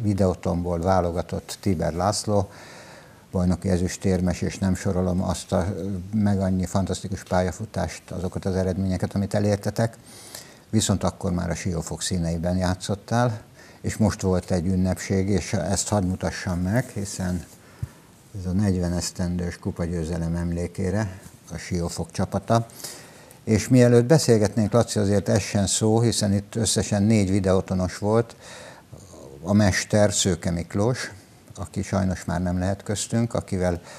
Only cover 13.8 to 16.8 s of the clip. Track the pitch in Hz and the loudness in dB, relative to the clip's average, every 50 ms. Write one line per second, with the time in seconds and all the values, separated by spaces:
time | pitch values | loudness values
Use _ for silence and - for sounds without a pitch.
13.8 | - 101 - - 110 101 - - - 95 92 90 - - 92 92 80 95 95 92 | -8 -6 0 2 2 2 2 2 0 0 0 0 0 0 -2 0 0 2 2 2
14.8 | 92 92 90 - - - 98 95 95 98 104 92 - - - 101 78 85 98 92 | 2 2 0 -2 -2 0 0 0 2 2 0 0 0 -2 -2 -2 -2 0 -2 -2
15.8 | - - 110 104 95 90 92 87 - 87 80 - - 95 87 87 90 90 104 123 | 0 0 0 0 2 0 -2 -2 -4 -4 -4 -4 -4 -4 -4 -2 -2 0 0 0